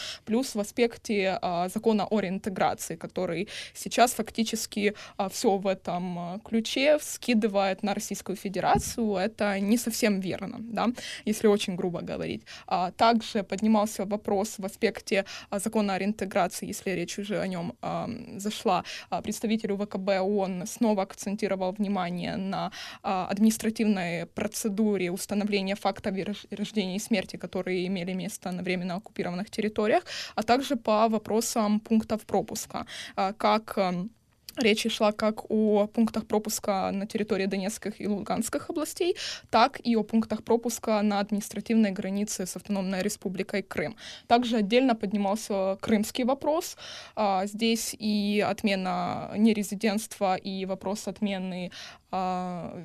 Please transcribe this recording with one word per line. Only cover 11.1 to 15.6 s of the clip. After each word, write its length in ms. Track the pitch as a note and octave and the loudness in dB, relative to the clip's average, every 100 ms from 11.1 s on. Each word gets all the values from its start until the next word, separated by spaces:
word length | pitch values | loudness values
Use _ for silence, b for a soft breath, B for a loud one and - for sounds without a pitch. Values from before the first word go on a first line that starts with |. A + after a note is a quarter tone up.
| B B | B B
если 220 | G#3+ G#3+ | 2 4
очень 260 | G#3 - F3+ | 4 2 -2
грубо 240 | F#3 F3 | -2 -4
говорить. 420 | F3 - E3 G#3+ - B B | -4 -4 -4 -6 -8 B B
А, 240 | F3+ F#3 | 0 0
также 520 | - A#3 A#3 - A3 F#3+ G3 | 4 6 6 2 -4 -2 0
поднимался 500 | G#3+ A3 G#3+ - G3 | 4 4 4 -2 -4
вопрос 540 | G#3 - G3+ A3 - | -2 0 0 0 -4
в 60 | F#3+ | -8
аспекте, 580 | - G#3 - - - - B B | 0 0 0 -2 0 0 B B
а, 100 | |
закона 340 | G3+ | -4